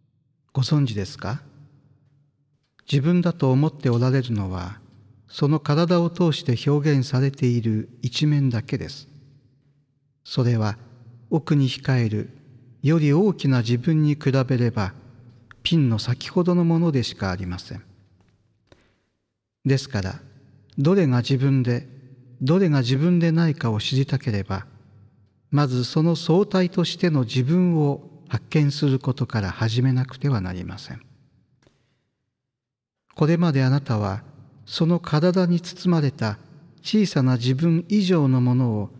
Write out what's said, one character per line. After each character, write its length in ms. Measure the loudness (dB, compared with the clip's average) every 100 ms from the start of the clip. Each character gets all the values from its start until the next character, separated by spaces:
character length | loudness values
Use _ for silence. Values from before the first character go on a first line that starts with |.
| _ _ _ _ _
ご 80 | -4
存 240 | 0 0 0
知 80 |
で 100 | -2
す 140 | -8 -8
か？ 240 | -8 -10 -12 -20 -20 _ _ _ _ _ _ _ _ _ _ _ -4
自 120 | -2
分 180 | 2 2
だ 140 | 0
と 180 | 0 2
思 160 | 2 2
っ 20 |
て 200 | 0 0
お 80 | 2
ら 120 | 2
れ 120 | 0
る 100 | 0
の 180 | -4 -4
は、 300 | -6 -10 -14 -20 -20 -20 _ _
そ 200 | -4 0
の 120 | 0
体 400 | 0 0 2 2
を 80 | 0
通 240 | 0 0
し 100 | 0
て 280 | -2 -2 0
表 220 | 0 2
現 140 | 0 0
さ 140 | 0
れ 100 | -2
て 160 | 0 0
い 140 | 0
る 300 | 0 -2 -6 -8
一 240 | -8 -2
面 240 | 0 2 0
だ 140 | -2
け 160 | -4 -8
で 100 | -8
す。 180 | -16 -20 -20 -20 -20 _ _ _ _ _ _ _ _
そ 200 | -8 -2
れ 120 | 0 2
は、 220 | -2 -4 -14 -20 -20 -20 -6
奥 280 | -4 0 0
に 120 | 0
控 260 | -2 -2 0
え 100 | 0
る、 220 | -2 -6 -14 -20 -20 -20 -4
よ 160 | 0 2
り 140 | 4
大 220 | 4 2
き 140 | 0 0
な 100 | 2
自 180 | 2 0
分 260 | 2 2
に 120 | 2
比 180 | 0 0 0 0
べ 80 | 0
れ 140 | 0
ば、 240 | -2 -6 -8 -20 -20 -20 -20 -20 -10
ピ 140 | 0 2
ン 140 | 2
の 80 | 0
先 320 | -2 -6 -4
ほ 120 | -2
ど 120 | 2
の 100 | 2
も 140 | 2 2
の 120 | 2
で 120 | 0
し 120 | -2
か 160 | -4 -6
あ 60 | -4
り 80 |
ま 140 | -6 -10
せ 160 | -12
ん。 80 | -16 -18 _ _ _ _ _ _ _ _ _ _ _ _ _ _ _ _ _ -2
で 100 | -2
す 140 | -2
か 100 | -6
ら、 200 | -6 -8 -16 -20 -20 -20 _ -2
ど 160 | 2
れ 120 | 4 4
が 120 | 2
自 200 | 0 0
分 240 | 2 2
で、 260 | 0 -2 -6 -18 -20 -20 -20 -4
ど 160 | 0 2
れ 100 | 4
が 120 | 2
自 180 | 2 2
分 200 | 2 2
で 140 | 2
な 160 | 2 2
い 60 |
か 160 | 0 -2
を 100 | -2
知 160 | -2 -2
り 80 |
た 140 | 0 -2
け 120 | -2
れ 140 | -4
ば、 220 | -4 -8 -10 -20 _ -20 -20 _ _ _ _
ま 160 | 0 0
ず 180 | -2
そ 180 | -2 0
の 140 | 0 0
相 280 | 2 2
対 240 | 2 0 0
と 160 | 0
し 140 | -4 -2
て 100 | 0
の 140 | 0
自 200 | 0 -2
分 340 | 0 2 2 2
を 320 | 0 -2 -10 -20 -8
発 160 | -8 -2
見 200 | 0 0
す 140 | 0 0
る 120 | 0
こ 160 | -2
と 120 | -4 -4
か 140 | -4
ら 100 | -4
始 300 | -2 -2 0
め 140 | 2
な 100 | 0
く 140 | -2 -4
て 100 | -2
は 140 | -2
な 100 | -4
り 120 | -8
ま 120 | -10 -12
せ 160 | -14
ん。 80 | -18 -20 _ _ _ _ _ _ _ _ _ _ _ _ _ _ _ _ _ _ _ _
こ 120 | -2 0
れ 120 | 2
ま 140 | 2
で 120 | 2
あ 60 | 2
な 100 | 2
た 180 | 0 -2
は、 240 | -2 -4 -10 -20 -20 -20 -10
そ 180 | -2
の 160 | 0 0
体 460 | 0 0 2 2 2
に 160 | 0
包 300 | -4 -4 0
ま 80 | 2
れ 80 | 0
た 280 | -2 -4 -6 -14 -20 -20 _
小 240 | -2 0 2
さ 160 | 2
な 140 | 2 2
自 180 | 0
分 320 | 0 2 0 0
以 140 | 0
上 260 | 2 2 4
の 140 | 4
も 120 | 2
の 180 | 2 0
を 180 | -2 -6